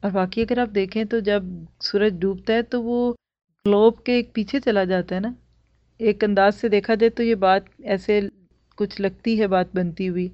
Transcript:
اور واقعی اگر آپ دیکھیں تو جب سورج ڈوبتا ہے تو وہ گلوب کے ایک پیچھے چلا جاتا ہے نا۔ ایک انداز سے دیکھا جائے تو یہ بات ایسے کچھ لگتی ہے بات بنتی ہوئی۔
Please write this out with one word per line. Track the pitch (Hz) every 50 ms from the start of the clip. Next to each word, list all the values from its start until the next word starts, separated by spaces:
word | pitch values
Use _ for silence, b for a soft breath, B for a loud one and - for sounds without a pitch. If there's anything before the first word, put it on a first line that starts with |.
اور | - 202 185
واقعی | 196 185 185 185 226 226
اگر | 220 247 240
آپ | 247 233 208
دیکھیں | 202 190 185 190 220 220
تو | 208 233 233
جب | 214 202 208 208 190 180 180 175 165 170 _ _
سورج | - - - 202 202 214 190 170
ڈوبتا | 175 196 196 185 190 - 220
ہے | 226 240
تو | 233 - 247 233
وہ | 226 240 240 240 247 240 - _ _ _ _ _ _ _ _ _
گلوب | 208 202 202 214 226 226 - _
کے | - 247
ایک | 240 233 240 _
پیچھے | - 214 202 - 277
چلا | 262 - 214 202 190
جاتا | 180 190 185 175 - 185
ہے | 185
نا۔ | 196 226 247 247 _ _ _ _ _ _ _ _ _ _ _ _
ایک | 226 226 208 208 220
انداز | 214 208 196 196 202 202
سے | - - 233
دیکھا | 202 202 196 - 226
جائے | 214 226 226
تو | 226 - 233
یہ | 226 226
بات | 202 190 190 185 196 196 - _ _
ایسے | - 220 208 190 185 - 208 208 202 196 202 _ _ _ _ _ _ _ _
کچھ | - 208 202 - -
لگتی | 202 196 190 - _ 233 226 214
ہے | 220
بات | 196 190 185 180 180 -
بنتی | 190 180 175 165 - 190 185
ہوئی۔ | 175 180 180 185